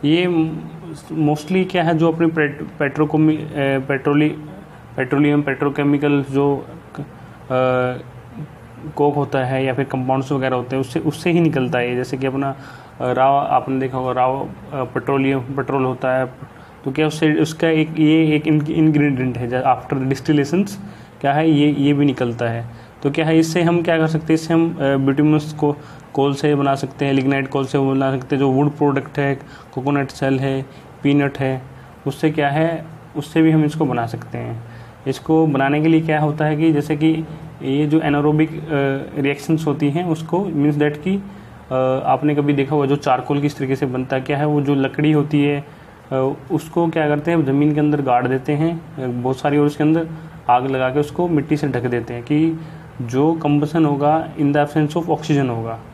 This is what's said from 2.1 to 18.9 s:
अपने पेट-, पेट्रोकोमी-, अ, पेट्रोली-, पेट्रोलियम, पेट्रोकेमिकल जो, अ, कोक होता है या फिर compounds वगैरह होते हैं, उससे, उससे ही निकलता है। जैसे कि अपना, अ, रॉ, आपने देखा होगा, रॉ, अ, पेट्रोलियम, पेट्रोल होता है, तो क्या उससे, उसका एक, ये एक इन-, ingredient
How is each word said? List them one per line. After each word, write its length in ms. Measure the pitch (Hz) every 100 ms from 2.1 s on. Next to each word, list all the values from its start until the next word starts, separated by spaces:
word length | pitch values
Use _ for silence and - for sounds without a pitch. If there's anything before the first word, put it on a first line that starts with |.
अपने 160 | 165 170
पेट-, 520 | 165 147 156 151 -
पेट्रोकोमी-, 600 | 143 143 151 156 156 156
अ, 60 | 151 151
पेट्रोली-, 760 | 139 135 135 135 139 143 151 156 - - - - - -
पेट्रोलियम, 440 | 131 139 147 147
पेट्रोकेमिकल 840 | 147 131 143 139 143 143 143 143 135
जो, 340 | 135 143 139 - - - -
अ, 40 | 143 - - - - 127 127 127 127 123 - - - - 151 - - - 151 -
कोक 200 | 147 139
होता 300 | 139 139 127
है 200 | 135 135
या 80 |
फिर 120 | 127 135
compounds 460 | 131 127 131 131
वगैरह 240 | 139 131 127
होते 200 | 120 131
हैं, 60 |
उससे, 180 | 131 165
उससे 320 | 160 - 180
ही 80 | 165
निकलता 400 | 165 139 127 123
है। 160 | 123 123
जैसे 220 | 127 131
कि 100 | 135
अपना, 220 | 135 139
अ, 60 | 135 - - - -
रॉ, 360 | 127 123 131 139
आपने 420 | 143 127 123 131
देखा 180 | 131 131
होगा, 140 | 127
रॉ, 340 | 127 127 135 -
अ, 20 | - -
पेट्रोलियम, 680 | 147 123 135 123 139 135 135
पेट्रोल 460 | 120 139 131 139 131
होता 340 | 123 131 127
है, 60 | 127 - - - - - -
तो 60 |
क्या 160 | 131 156
उससे, 260 | 151 160
उसका 340 | 156 156 - 165
एक, 320 | 160 156 156
ये 360 | 156 160 160 151
एक 120 | 156
इन-, 220 | 151 147
ingredient 680 | 160 156